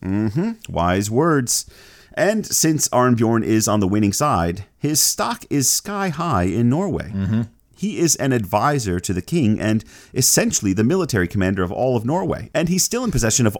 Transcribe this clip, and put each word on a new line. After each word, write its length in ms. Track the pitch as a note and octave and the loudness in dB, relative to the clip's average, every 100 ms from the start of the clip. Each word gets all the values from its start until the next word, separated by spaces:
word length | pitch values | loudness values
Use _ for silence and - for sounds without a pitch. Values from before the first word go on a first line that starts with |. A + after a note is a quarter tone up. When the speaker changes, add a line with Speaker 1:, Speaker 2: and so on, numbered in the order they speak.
Speaker 1:
Mm-hmm. 520 | F#2 G2+ G#2+ A#2+ G#3+ A3+ - | -4 -2 0 -2 -4 -6 -8
Wise 380 | E2 E2+ F#2 G#2 | -2 0 0 0
words. 560 | A#2 E3 D3 A#2+ - - - - - - | 0 2 0 0 -4 -6 -18 -20 -20 -12
And 320 | - F#3+ G#3+ - | -2 0 0 -2
since 400 | - D#3+ D3+ - | 0 0 0 0
Arnbjorn 520 | B2 B2+ A#2 A2+ A2+ | 2 4 4 2 2
is 220 | G2 A2 G#2+ | 2 2 2
on 140 | G#2 | 2
the 80 | F#2+ | 2
winning 240 | G#2 G#2 | 2 2
side, 520 | - D3 G#2+ E2+ F#2 - _ | 2 0 0 0 -4 -10 _
his 240 | D3 D3+ | -2 0
stock 420 | - - A3 A#3 - | 0 0 -4 -4 -4
is 180 | C#3+ B2+ | -2 0
sky 420 | - - G3+ G3 | -2 -4 -4 -4
high 340 | D3 E3+ G#2 | -4 -2 0
in 240 | F2+ F#2+ A#2+ | 0 2 2
Norway. 400 | C#3+ G3 F#2+ E2+ | 2 0 -4 -6
Speaker 2:
Mm-hmm. 300 | G2 F#2+ A2 A2 _ _ _ | -4 0 0 -2 _ _ _
Speaker 1:
He 220 | G3+ C#3 | -6 0
is 160 | E3 - | 0 2
an 160 | C#3 | 0
advisor 680 | B2 F#2+ G#2 C3 D3 G#2+ F2 | 0 0 0 2 0 0 -2
to 120 | - | -2
the 80 | F2+ | -4
king 380 | - E3+ A2 A2 | -2 0 2 2
and 240 | G#2 A2+ - - - | 0 0 -2 -16 -8
essentially 580 | - C3 - A3+ - G#2 | -2 2 2 0 0 0
the 120 | F#2+ | 2
military 420 | A2+ F#3 D#3+ G#2 F2+ | 2 2 0 0 0
commander 380 | G#2 F#2 F#2+ | 0 0 0
of 80 | F2+ | -2
all 240 | F2 B2+ B2 | -2 0 0
of 80 | A2+ | 0
Norway. 420 | F3 F3+ - A2 | -2 -2 -6 -4
And 140 | C#3+ E3+ | -2 0
he's 160 | F3+ | 0
still 180 | - A#3 | 0 -2
in 60 | B3 | -2
possession 340 | C#3 A2+ C3 A2+ | 0 2 4 2
of 100 | G#2 | 2